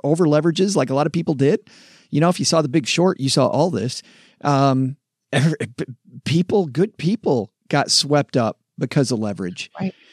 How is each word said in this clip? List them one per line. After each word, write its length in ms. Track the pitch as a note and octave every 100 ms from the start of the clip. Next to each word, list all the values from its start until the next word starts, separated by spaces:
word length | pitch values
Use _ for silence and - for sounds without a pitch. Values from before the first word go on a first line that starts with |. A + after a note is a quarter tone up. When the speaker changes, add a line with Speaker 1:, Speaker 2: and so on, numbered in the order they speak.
Speaker 1:
over 220 | C#3 D#3+ D#3+
leverages 500 | D3+ E3 D#3+ G3+ G3
like 140 | C3
a 40 |
lot 120 | C3+ D3+
of 80 |
people 180 | E3+ E3
did. 380 | C3+ C#3 G3+ - - - - _
You 120 | D3
know, 80 | E3+
if 100 | F3+
you 60 |
saw 180 | - D#3+
The 60 | D3
Big 180 | D#3 B2
Short, 320 | - F#3 -
you 100 | C3+
saw 200 | C#3+ B2+
all 200 | C3 F3
this. 320 | A#2 A#2+ - - _ _ _
Um, 540 | D3 C#3 C#3 C3 C3 C#3 _
<laughs> 180 | _ _
every, 240 | C3+ D#3 D3+ A2 -
p-, 80 | - A#2+ _ C#3+
people, 420 | - E3 F3+ G#3 E3
good 300 | B2 G#3 -
people 540 | D#3+ A#3 A3+ B2+ G2 _ _
got 220 | C#3+ -
swept 460 | - C#3+ D3 - C3
up 240 | A2 - _ -
because 320 | B2 D3+ B2+
of 80 | A#2
leverage. 540 | G#2+ F#2 F2+ F2+ - -
Speaker 2:
Right. 140 | F#3+ - _